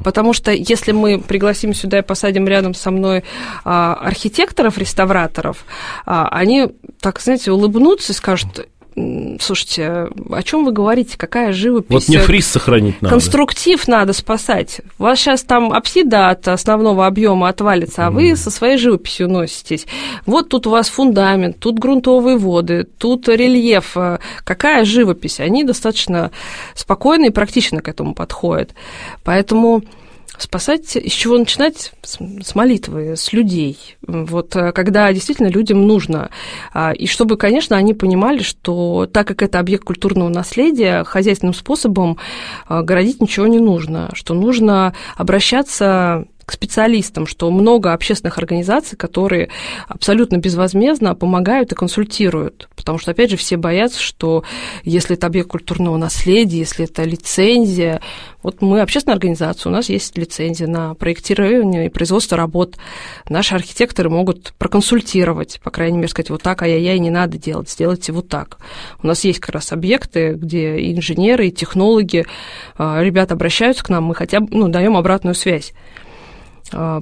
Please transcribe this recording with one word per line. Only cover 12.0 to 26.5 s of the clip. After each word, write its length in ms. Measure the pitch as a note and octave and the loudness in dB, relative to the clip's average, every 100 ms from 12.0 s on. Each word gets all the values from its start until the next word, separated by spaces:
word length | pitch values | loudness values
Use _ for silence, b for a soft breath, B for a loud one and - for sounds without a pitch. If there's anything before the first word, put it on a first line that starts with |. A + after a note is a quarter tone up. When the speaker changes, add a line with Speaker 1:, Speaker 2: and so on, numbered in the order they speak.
| - | 6
Speaker 2:
не 100 | A#3+ | 6
фриз 300 | F#3+ G3+ - | 6 6 4
сохранить 520 | B2+ - A#2+ G#2 G2 | 0 4 4 4 0
надо. 140 | G2+ | 2
Speaker 1:
Конструктив 760 | A#3+ F2+ C#4+ C#4+ - E4+ F4 - | 4 4 2 2 0 2 2 4
надо 240 | A3+ G3 | 2 2
спасать. 680 | G3 - A3 - F#3+ - - - - | -2 -4 -4 -2 -2 -4 -10 -16 -2
Вас 220 | G#3 C4 | 2 2
щас 240 | C#4+ C4 | 2 0
там 280 | - A#3+ A#3 | 2 2 2
апсида 600 | A3+ - F4+ D4 G#3+ F#3 | 0 0 2 4 4 4
от 160 | F#3 F#3 | 2 0
основного 580 | F3+ - G#3+ A3 F#3+ F#3+ | -2 2 2 4 4 2
объема 420 | F#3+ G#3+ F#3 F3+ | 2 2 4 2
отвалится, 600 | F#3 G#3 F3+ E3 - F3 | 0 2 2 0 -2 0
а 20 | |
вы 200 | G#3+ E4+ | 4 4
Speaker 2:
Мгм. 80 | D#4 | 4
Speaker 1:
со 120 | G#3+ | -2
своей 280 | - A#3+ C4+ | 0 2 4
живописью 500 | A#3+ F#3+ - - F3+ | 4 2 -2 -4 0
носитесь. 560 | F#3 D#3+ - - D#3 - C4+ C#4 A#3+ - | 0 -2 -8 -8 -8 -6 -12 -10 -8 0
Вот 240 | D4 E4+ | 0 2
тут 160 | B3+ A3 | -2 2
у 60 | |
вас 180 | A3+ A3+ | 2 2
фундамент, 720 | - C4+ G3+ G3 G3 F3 - | 2 2 4 4 2 0 -2
тут 180 | A#3 A3+ | -2 0
грунтовые 600 | B3 C4+ B3+ B3+ B3 B3 | 2 2 4 4 4 2
воды, 480 | F#3+ E3+ E3+ E3+ - - | 2 0 0 -2 -2 -4
тут 320 | A#3 B3 B3 | -2 0 2
рельеф. 640 | A#3 B3 B3 A#3 G3+ - F3+ | 4 4 4 4 2 2 -2
Э, 220 | F3+ F3 B B | -2 -4 B B
какая 400 | - F#3 D4 C#4+ | -8 -2 2 4
живопись?» 560 | G#3+ A#3 G#3 - - - | 4 4 2 0 -6 -4
Они 240 | D#3 B3+ | 0 0
достаточно 680 | C#4 - A3 A3 - F3 E3 B B | 0 0 -2 -2 -2 -2 -4 B B